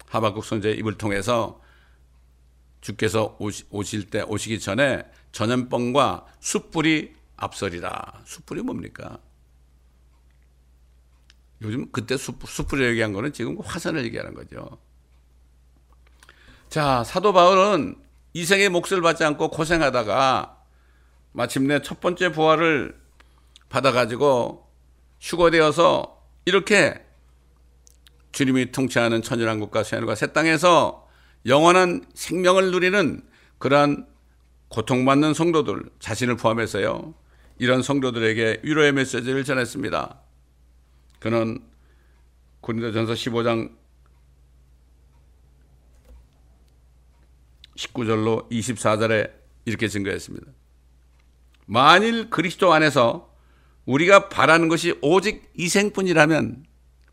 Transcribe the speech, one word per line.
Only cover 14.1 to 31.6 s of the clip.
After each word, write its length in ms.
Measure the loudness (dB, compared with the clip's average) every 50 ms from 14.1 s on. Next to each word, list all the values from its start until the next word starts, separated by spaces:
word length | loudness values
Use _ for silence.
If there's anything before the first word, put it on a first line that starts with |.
| -8 -10 -10 -12 -14
거죠. 460 | -16 -18 -16 -16 -16 -16 -16 -18 -20 _ _ _ _ _ _ _ _ _ _ _ _ _ _ _ _ _ _ _ _ _ _ _ _ _ _ _ _ _ -20 _ _ _ -20 -20 _ _ -8
자, 340 | -4 -2 0 2 0 0 -2
사도 300 | -2 -2 0 0 4 6
바울은 640 | 6 8 8 6 6 4 4 2 0 -2 -4 -8 -12 -20 _ _ _ _ _ -10
이 120 | -8 -2
생의 240 | 0 2 4 4 2
몫을 340 | 2 0 -2 -2 -2 0 2
받지 220 | 2 2 2 0
않고 260 | 0 0 -2 -4 -4
고생하다가 1120 | -2 -4 -2 0 2 2 2 2 2 0 0 0 0 2 2 2 2 0 -2 -6 -12 -20 _ _ _ _ _ _ _ _ _ _ _ _ _ _ -8
마침내 500 | -6 -6 -4 -2 0 0 0 0 0 -2
첫 180 | -6 -10 -6
번째 300 | -4 -4 -2 0 -2 -2
부활을 640 | 0 2 2 4 4 4 2 2 0 0 -2 -6 -10 -16 _ _ _ -20 -20 _ _ _ _ _ -20 _ _ _
받아가지고 960 | -4 0 0 2 2 2 0 0 0 0 2 2 2 2 0 -2 -6 -12 -20 _ _ _ _ _ _ _ _ _ _ _
휴거되어서 1000 | -10 -6 0 2 4 4 6 4 4 4 4 4 4 4 4 2 -2 -6 -12 _ _ _ _ _ _
이렇게 600 | 0 2 2 2 4 4 4 4 2 0 -4 -12 _ _ _ _ _ _ _ _ _ _ _ _ _ _ _ _ _ _ _ _ -20 _ _ _ _
주님이 400 | -6 -2 0 0 2 0 0 -2
통치하는 500 | -2 -4 -4 -2 0 0 0 0 0 -2 -2
천일왕국과 600 | -4 -4 -2 -2 -2 -2 -4 -6 -4 -4 -4 -4
새하늘과 320 | -4 -4 -6 -4 -4 -4
새 180 | -4 -4 -2 0
땅에서 760 | 0 2 2 2 2 4 4 4 4 4 2 -2 -8 -18 _ _ _ _ _ _ _ 0
영원한 600 | 2 4 6